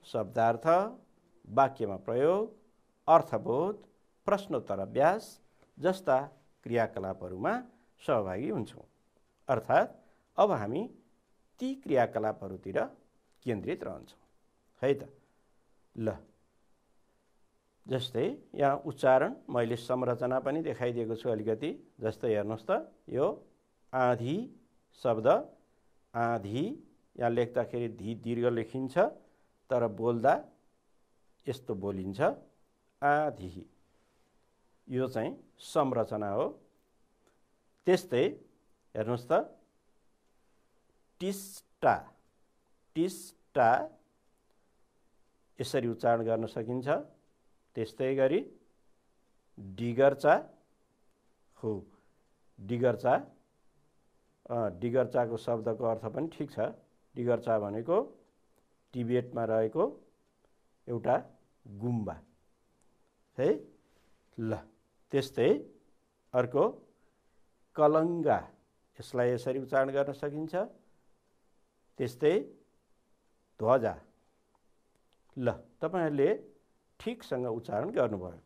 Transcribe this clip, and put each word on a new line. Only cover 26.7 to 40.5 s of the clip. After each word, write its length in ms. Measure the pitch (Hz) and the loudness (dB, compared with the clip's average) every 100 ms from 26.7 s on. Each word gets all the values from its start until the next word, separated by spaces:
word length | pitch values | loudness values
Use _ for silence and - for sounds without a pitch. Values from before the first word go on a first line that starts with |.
| 294 - _ _ - | -6 -16 _ _ -2
यहाँ 120 | 120 | 0
लेख्दाखेरि 580 | 117 120 123 113 120 120 | 2 0 0 -4 -4 -6
धी 260 | 113 98 | -6 -8
दीर्घ 320 | 113 113 120 120 | -6 -4 0 0
लेखिन्छ, 520 | 117 110 131 131 151 220 - _ _ _ _ _ | 0 -4 -6 -4 2 0 0 _ _ _ _ _
तर 160 | 123 117 | 0 0
बोल्दा 580 | 101 113 117 123 180 302 _ _ _ _ _ _ _ _ _ - | 0 0 2 4 2 0 _ _ _ _ _ _ _ _ _ -8
यस्तो 260 | 120 - | -8 -6
बोलिन्छ, 460 | 104 98 98 95 98 160 277 - _ _ _ _ _ | -6 -4 -4 -6 0 0 0 -14 _ _ _ _ _
आँधी। 640 | 143 147 151 113 92 90 - _ _ _ _ _ _ _ _ _ _ _ _ | 0 2 0 -4 -12 -14 -18 _ _ _ _ _ _ _ _ _ _ _ _
यो 200 | 127 127 | -4 -2
चाहिँ 280 | 113 120 269 - _ | -2 -6 -6 -18 _
संरचना 720 | - 170 139 123 110 110 104 | -4 0 2 2 -2 -2 -2
हो। 300 | 101 175 302 _ _ _ _ _ _ _ _ _ _ _ _ - | -2 -2 -4 _ _ _ _ _ _ _ _ _ _ _ _ 2
त्यस्तै 400 | 185 185 123 175 302 - _ _ _ _ 113 | 2 2 2 2 0 -16 _ _ _ _ -6
हेर्नुहोस् 300 | 110 120 123 | -4 -4 2
त, 260 | 165 - - _ _ _ _ _ _ _ _ _ | 0 0 -10 _ _ _ _ _ _ _ _ _